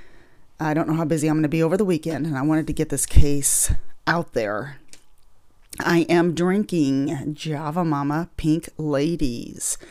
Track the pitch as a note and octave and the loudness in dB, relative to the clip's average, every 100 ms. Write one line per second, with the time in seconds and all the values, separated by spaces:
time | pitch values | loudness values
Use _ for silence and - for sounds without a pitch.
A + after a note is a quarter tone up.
0 | - - - - - - D#3 D3+ E3 D#3+ | -20 -20 -20 -20 -20 -8 -4 -2 0 -2
1 | D#3+ D#3+ D#3 D#3 D3+ D#3+ D#3+ F#3+ G3 D#3+ | 0 0 0 0 0 0 0 0 0 0
2 | E3 C#3+ D#3+ C3+ D3 D#3 D#3 D3 D#3 C3+ | -2 -4 -4 -2 0 0 -2 -4 -4 -4
3 | - - D3 C#3 C3+ - - - - - | 8 10 10 6 0 0 2 2 0 -6
4 | - E3+ E3 B2 G#2 G#2 C3+ C#3 - - | -4 -2 -2 -4 -4 -4 -8 -14 -18 -20
5 | - - - - - _ - - - E3+ | -20 -20 -20 -20 -20 _ -20 -6 0 0
6 | D#3+ F3 F3 D3+ F3+ G3 G#3 F3 C#3 C3+ | 2 2 2 0 0 0 0 0 2 2
7 | C#3+ D#3 D#3+ D3 D#3+ D3 D#3 E3 E3+ C#3+ | 0 -4 -6 -8 -8 -6 -4 -2 -2 -2
8 | C#3+ D3+ E3+ - D#3+ D#3+ - - D#3 C#3 | -2 -4 -4 -4 0 0 -2 -8 -4 -2
9 | D3+ E3+ B2 A#2 - - - - - | -2 -2 -4 -4 -10 -10 -8 -8 -12